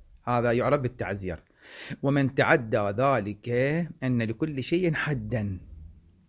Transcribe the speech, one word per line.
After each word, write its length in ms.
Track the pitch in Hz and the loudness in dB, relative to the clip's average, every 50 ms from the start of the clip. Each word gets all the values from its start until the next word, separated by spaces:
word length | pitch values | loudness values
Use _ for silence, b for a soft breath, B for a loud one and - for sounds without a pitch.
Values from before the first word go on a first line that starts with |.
| - - - - - 120 | -20 -20 -20 -10 -4 0
هذا 240 | 123 120 120 120 | 2 2 4 4
يعرف 280 | 117 123 110 123 143 147 | 4 4 4 4 2 2
بالتعزير. 640 | 127 120 - - 107 90 101 101 98 92 82 - - _ B B B B B B B B B B - | 0 -2 -4 -4 -6 -4 -4 -4 -4 -6 -6 -8 -10 _ B B B B B B B B B B 0
ومن 320 | 139 139 143 139 127 - | 2 2 4 2 2 4
تعدى 420 | - 131 117 160 - 117 110 117 110 | 2 4 6 4 4 2 0 0 0
ذلك 720 | 101 101 98 110 131 139 135 117 98 104 101 - - 120 120 123 131 139 151 170 175 151 - - 131 | 0 0 0 2 2 2 2 2 0 -2 -6 -8 -6 -4 0 0 2 2 2 0 -2 -4 -6 -4 -2
أن 180 | 127 127 117 | 0 0 0
لكل 420 | 113 107 113 - - 156 147 131 123 | 0 0 -2 -2 -4 -4 -4 -6 -4
شيء 300 | - 165 180 185 165 151 | 0 0 2 2 2 0
حداً، 640 | - - 151 147 117 107 107 - 110 104 101 95 87 - - - - - - - - - - - _ _ | 0 -2 -2 -2 -4 -4 -4 -2 -2 -2 -2 -4 -6 -10 -14 -18 -16 -18 -18 -20 -20 -20 -20 -20 _ _